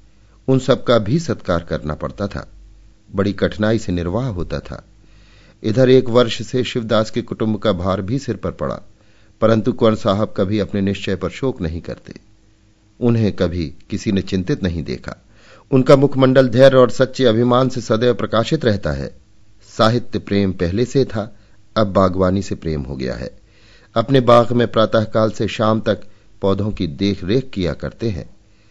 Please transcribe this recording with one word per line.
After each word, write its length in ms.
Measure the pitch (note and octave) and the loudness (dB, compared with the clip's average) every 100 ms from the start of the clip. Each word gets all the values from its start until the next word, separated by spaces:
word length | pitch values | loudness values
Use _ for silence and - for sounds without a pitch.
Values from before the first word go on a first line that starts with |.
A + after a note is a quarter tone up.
| - _ _ _ - | -20 _ _ _ 0
उन 100 | C3 | 0
सबका 400 | C3 B2 - A#2 | 2 -2 2 0
भी 200 | G#2 D#3+ | 2 -2
सत्कार 420 | E3 G#2+ - E2+ | -2 -6 -2 -2
करना 340 | - D#2 D2+ | -2 -6 -6
पड़ता 320 | D2 C#2+ - G2+ | -6 -8 -6 -8
था। 220 | D2+ - - - - - - - | -8 -12 -20 -20 -20 -20 -20 -10
बड़ी 180 | G2 G2 | -2 -2
कठिनाई 460 | F#2+ F#2 F2 G#2+ A2+ | 0 -2 0 0 0
से 140 | - | -2
निर्वाह 360 | F2 E2+ G2+ C3 | -4 -2 -4 -4
होता 300 | F2+ D#2 C#2+ | -6 -6 -8
था। 260 | - - - - - - - - - - | -10 -16 -16 -20 -20 -20 -20 -20 -20 -8
इधर 280 | A2+ G#2+ B2+ | -2 2 6
एक 180 | C3 B2 | 4 4
वर्ष 340 | A#2 A#2 - | 2 2 -2
से 220 | G#2+ B2+ | -6 -4
शिवदास 460 | A#2+ B2+ A2 A2 A2 | -4 -6 -2 -2 0
के 120 | B2 | -4
कुटुंब 360 | - G2+ G#2+ G#2 | -6 -4 -2 -2
का 140 | A2 | -2
भार 300 | F2+ F#2 F#2+ | -2 -2 -4
भी 160 | F#2+ C3+ | -4 -6
सिर 180 | - G#2 | -6 -6
पर 140 | F2 | -6
पड़ा, 300 | - C#2 A1 - _ _ _ _ - | -6 -6 -8 -12 _ _ _ _ -2
परंतु 320 | A2 A2+ G#2+ | 2 2 0
कुंवर 220 | - A2+ | 2 2
साहब 400 | G#2+ A2 G2 G#2+ - | 2 0 0 -2 -2
कभी 220 | G2 G#2+ | -2 -2
अपने 220 | F#2+ G#2 | -2 -2
निश्चय 360 | G2 F#2+ - F#2 | -2 -4 -6 -6
पर 140 | F#2 | -6
शोक 300 | - C3 C3 | -4 -6 -4
नहीं 200 | E2+ E2 | -6 -8
करते। 340 | - A1+ - - _ _ _ _ _ _ _ - | -10 -14 -16 -20 _ _ _ _ _ _ _ -4
उन्हें 360 | A#2+ A#2 G#2 F2 | 0 2 0 0
कभी 380 | F2+ F2 D2+ - - | -2 -2 -6 -10 -10
किसी 220 | G#2 A2+ | -6 -2
ने 100 | G2 | -2
चिंतित 400 | - F#2+ F#2 C#3+ | -2 -4 -2 -4
नहीं 220 | F#2+ E2+ | -4 -4
देखा। 320 | C2+ A#1+ - - _ - - - - | -8 -10 -12 -18 _ -20 -20 -18 0
उनका 260 | C3+ C3 C#3 | 2 6 6
मुखमंडल 520 | C#3 C3 C3 C3 B2+ | 6 4 4 6 4
धैर्य 280 | A2+ C3+ C3 | 6 6 8
और 140 | B2 | 4
सच्चे 340 | G#2+ B2+ - | 4 -2 2
अभिमान 440 | B2+ A2 B2 B2 C3 | 2 4 4 4 2
से 120 | B2 | -2
सदैव 340 | G#2+ A2 B2 | -2 0 2
प्रकाशित 500 | G#2+ G#2+ A2 A2+ D#3 | 0 0 -2 0 2
रहता 260 | B2+ G2+ E2 | 2 2 -2
है। 280 | C#2 C2+ - _ - - - - - | -4 -6 -12 _ -20 -20 -20 -10 2
साहित्य 400 | A2 A#2+ - G2 | 4 4 -2 -6
प्रेम 340 | - G2+ G2 | -2 0 0
पहले 320 | F2+ E2+ G2 | 0 -2 0
से 200 | B2 C#3 | 0 0
था, 320 | B2+ A2+ G#2+ - - - - - | 0 -2 -8 -12 -20 -20 -6 -2
अब 100 | G#2 | 2
बागवानी 560 | F#2+ F#2+ F2+ F#2 G2 | 4 2 2 2 0
से 120 | F#2+ | -4
प्रेम 280 | G#2 E2 D2+ | -6 -6 -6
हो 140 | C2 C2+ | -6 -6
गया 180 | B1 | -6
है। 260 | A#1+ B1+ - _ _ - - _ | -8 -10 -14 _ _ -20 -20 _
अपने 260 | A2+ A2+ C3+ | -4 2 2
बाग 320 | A#2+ A#2+ A#2 | 6 6 6
में 200 | A#2+ A2+ | 2 2
प्रातःकाल 580 | A2+ G#2+ A2+ G#2+ A2+ A2 | 2 2 2 0 0 0
से 180 | G2 G#2+ | -2 -6
शाम 320 | - G#2+ A2 | 0 0 0
तक 200 | G#2+ G2 - - - - | 0 -4 -6 -20 -20 -4
पौधों 300 | G2 G2 G#2 | -2 0 -2
की 140 | G2+ F2 | -4 -6
देख 380 | C#2 G2 F#2+ | -2 -2 -2
रेख 260 | F2+ B2 C3 | -2 -2 -2
किया 220 | G2+ E2+ | -4 -4
करते 380 | C2+ C#2+ - A2+ | -4 -8 -6 -6
हैं 260 | F2 A1+ - _ _ _ | -6 -10 -20 _ _ _